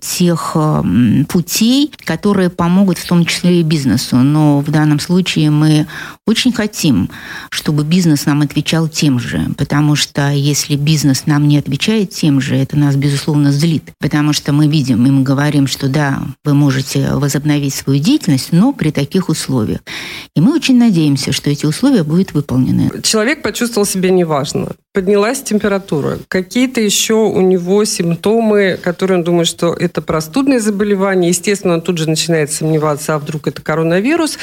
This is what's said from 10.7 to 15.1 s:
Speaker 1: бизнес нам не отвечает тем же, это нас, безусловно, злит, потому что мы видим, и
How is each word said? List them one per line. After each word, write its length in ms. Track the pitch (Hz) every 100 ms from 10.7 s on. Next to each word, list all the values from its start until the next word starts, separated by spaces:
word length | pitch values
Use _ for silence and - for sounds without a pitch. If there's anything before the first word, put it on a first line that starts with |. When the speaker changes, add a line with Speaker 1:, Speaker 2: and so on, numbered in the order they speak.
| 143
Speaker 1:
бизнес 460 | 147 156 143 131 -
нам 200 | 147 147
не 80 | 147
отвечает 520 | 135 143 - 220 185
тем 300 | - 160 139
же, 160 | 135 131
это 200 | 135 147
нас, 200 | 143 139
безусловно, 560 | 147 139 - 147 143
злит, 320 | 143 165 151 - -
потому 320 | 156 147 151
что 200 | 143 -
мы 140 | 147 151
видим, 400 | 156 131 117
и 40 | 127